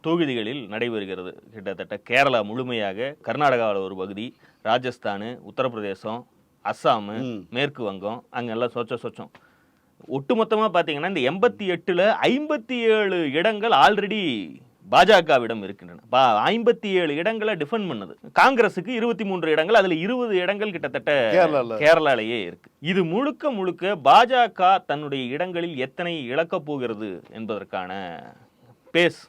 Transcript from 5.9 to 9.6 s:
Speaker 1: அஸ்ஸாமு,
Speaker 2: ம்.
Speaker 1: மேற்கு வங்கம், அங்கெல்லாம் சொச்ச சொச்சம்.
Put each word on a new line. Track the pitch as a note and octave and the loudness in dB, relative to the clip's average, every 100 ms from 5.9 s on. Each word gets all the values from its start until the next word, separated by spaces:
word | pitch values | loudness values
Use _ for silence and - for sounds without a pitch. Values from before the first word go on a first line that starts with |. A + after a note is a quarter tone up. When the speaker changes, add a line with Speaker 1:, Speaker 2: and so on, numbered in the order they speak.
| F#2+ A2 A2+ - _ _ _ G#2 | -8 -8 -10 -12 _ _ _ -8
Speaker 1:
அஸ்ஸாமு, | - D#3+ A#2+ G2+ A2 C3 | -2 0 0 -2 -8 -8
Speaker 2:
ம். | G#2+ E2+ | -10 -8
Speaker 1:
மேற்கு | A#2+ C#3+ C#3 G#2+ | -4 -4 -4 -8
வங்கம், | G2 G2+ G#2+ _ B2+ | -6 -8 -8 _ -8
அங்கெல்லாம் | A#2+ A2+ A#2+ | -6 -4 -4
சொச்ச | A#2+ A2+ A#2+ | -4 -8 -8
சொச்சம். | A#2 - E2 - _ _ | -10 -14 -18 -20 _ _